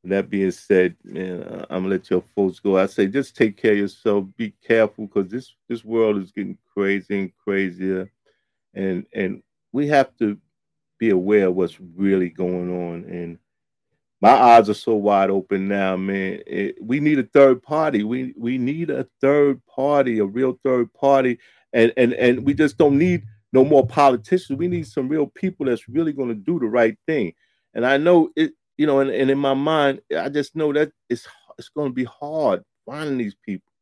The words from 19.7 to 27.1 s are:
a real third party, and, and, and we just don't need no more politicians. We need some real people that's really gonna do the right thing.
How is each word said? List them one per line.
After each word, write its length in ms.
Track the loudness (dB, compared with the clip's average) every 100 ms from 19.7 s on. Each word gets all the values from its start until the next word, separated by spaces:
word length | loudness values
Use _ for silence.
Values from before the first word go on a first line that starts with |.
| -4 0 2 0 0
a 40 |
real 320 | -2 -2 -4 -2
third 300 | -2 -2 -2
party, 460 | _ 2 2 2 -4 _ _ _
and, 200 | 2 2 4
and, 160 | 0
and 340 | 4 2 2 -2
we 80 |
just 240 | 0 0 2
don't 180 | 2 4
need 280 | 2 0 -6 -20 _
no 120 | 2
more 200 | 6 4
politicians. 720 | 4 4 4 2 -2 -4 -2 -6
We 120 | -4
need 180 | -4 -6
some 220 | -8 -4
real 180 | -2 -4
people 400 | -4 -8 -4 -4
that's 220 | -4 -4
really 240 | -4 -4
gonna 220 | -4 -6
do 260 | -6 -4 -2
the 60 | 0
right 300 | 2 0 0
thing. 240 | -4